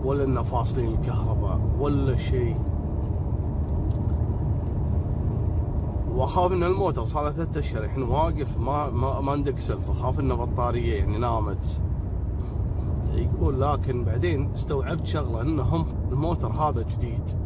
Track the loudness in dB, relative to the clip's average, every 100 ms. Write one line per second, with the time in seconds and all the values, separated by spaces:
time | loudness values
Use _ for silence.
0 | 0 2 2 2 2 0 0 0 0 0
1 | 0 0 2 2 2 2 2 2 2 2
2 | 4 2 2 2 2 0 0 0 0 -2
3 | -2 -2 0 -2 -2 -2 0 0 0 0
4 | 0 0 0 0 0 0 0 -2 0 0
5 | 0 0 0 0 0 0 0 0 -2 -2
6 | -2 0 0 2 2 2 2 2 2 0
7 | -2 -2 -2 -2 -4 -2 -2 -2 -2 -2
8 | 0 2 2 0 -2 -2 0 0 0 0
9 | 0 0 0 0 0 -2 -2 -2 -2 0
10 | 0 0 0 0 0 0 0 0 0 2
11 | 2 2 0 0 0 -2 -2 -2 -2 -2
12 | -2 -2 -2 -4 -4 -2 -2 -2 -2 -2
13 | 0 0 0 2 2 2 2 2 0 0
14 | 0 0 0 2 0 -2 -2 -2 -2 -2
15 | -2 -2 -2 -2 0 0 2 2 0 -2
16 | -2 0 0 0 -2 0 0 0 -2 -2
17 | -2 -2 -4 -4